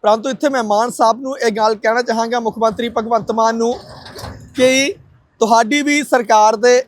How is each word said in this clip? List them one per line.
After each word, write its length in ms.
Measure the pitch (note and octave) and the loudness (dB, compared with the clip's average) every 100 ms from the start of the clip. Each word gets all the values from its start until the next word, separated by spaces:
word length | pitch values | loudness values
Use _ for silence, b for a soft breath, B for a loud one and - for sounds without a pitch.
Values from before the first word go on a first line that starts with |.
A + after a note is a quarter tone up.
ਪਰੰਤੂ 280 | G#3+ A3+ A#3+ | 2 2 0
ਇੱਥੇ 200 | B3 D4+ | -2 -2
ਮੈਂ 140 | C4+ | 0
ਮਾਨ 260 | A3 G#3 A#3+ | 0 0 0
ਸਾਹਿਬ 300 | - A3+ A3+ | 2 2 2
ਨੂੰ 180 | C4 C4+ | -4 -2
ਇਹ 120 | A#3 | -2
ਗੱਲ 240 | G#3+ A3 G#3+ | 0 0 0
ਕਹਿਣਾ 260 | A3 A#3 | -2 -2
ਚਾਹਾਂਗਾ, 380 | B3 A3+ A3+ A#3+ | -2 -2 -2 -2
ਮੁੱਖ 180 | A3 G#3+ | -4 -2
ਮੰਤਰੀ 320 | A3+ F3+ A#3 | -2 -2 -4
ਭਗਵੰਤ 420 | A#3 A3 A#3 - | -4 -2 -4 -2
ਮਾਨ 240 | A3+ A3+ A3+ | 0 0 0
ਨੂੰ, 240 | A#3 B3+ - - - - - - - - | -2 -4 -12 -20 -20 -18 -16 -16 -14 0
ਕਿ 400 | B3+ C4 C#4 - _ _ _ _ | 2 2 0 -4 _ _ _ _
ਤੁਹਾਡੀ 420 | A3 A3+ A3 D4 | 2 2 2 0
ਵੀ 220 | C#4+ C#4+ | 0 -2
ਸਰਕਾਰ 520 | C#4+ C4 G#3+ A3 G#3+ A3 | 0 -2 2 4 4 4
ਦੇ 280 | A#3+ B3 | 2 2